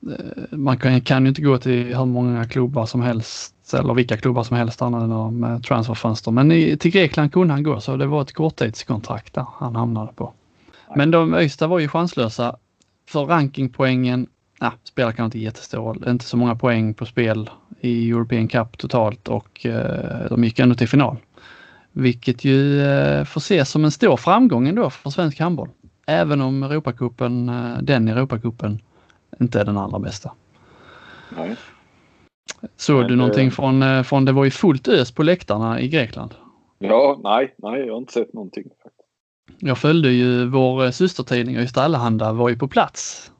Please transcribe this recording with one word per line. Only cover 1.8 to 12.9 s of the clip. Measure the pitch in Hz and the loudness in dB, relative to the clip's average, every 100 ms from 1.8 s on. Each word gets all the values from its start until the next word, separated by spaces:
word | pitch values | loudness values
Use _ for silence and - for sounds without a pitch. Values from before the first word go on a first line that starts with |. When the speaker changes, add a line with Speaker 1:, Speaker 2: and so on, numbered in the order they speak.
| 123 123 | 0 -2
Speaker 1:
hur | |
många | 127 123 123 120 | -2 0 0 -2
klubbar | 117 131 123 135 113 | -2 -2 -2 0 -2
som | 127 | -2
helst, | 123 117 117 - - _ _ | -2 -2 -6 -12 -16 _ _
eller | 131 135 | -2 0
vilka | 120 120 110 | 2 0 0
klubbar | 131 123 | 0 0
som | 113 120 | 0 0
helst | 117 117 | -2 -2
annat | 123 120 | -4 -2
än | 113 113 110 117 | -2 -2 -4 -4
med | 117 117 | -4 -4
transferfönster. | 120 120 117 113 117 110 - | -2 -2 -2 -2 -4 -4 0
Men | 113 143 | 4 6
i, | 165 156 151 | 6 4 2
till | 170 | 2
Grekland | 190 165 - 147 | 4 2 2 0
kunde | 180 180 | 2 2
han | 139 | 2
gå, | 147 123 | -2 -4
så | 107 135 | -4 -4
det | 139 | -2
var | 151 | -2
ett | 135 | -4
korttidskontrakt | - 156 - 123 117 - 117 110 113 - | -2 -4 -2 -6 -6 -6 -6 -4 -10 -8
där | - 131 | -8 -8
han | - 131 113 | -8 -8 -4
hamnade | 120 113 107 | -4 -4 -8
på. | - - - _ _ _ - _ | -10 -12 -12 _ _ _ -20 _
Men | 143 147 | 0 4
de, | 165 165 | 4 4
Öysta | 165 165 - 160 | 2 0 0 0
var | 180 | 0
ju | 151 | 0
chanslösa | 160 175 - 113 113 120 - _ _ _ | -2 -4 -2 -4 -2 -6 -6 _ _ _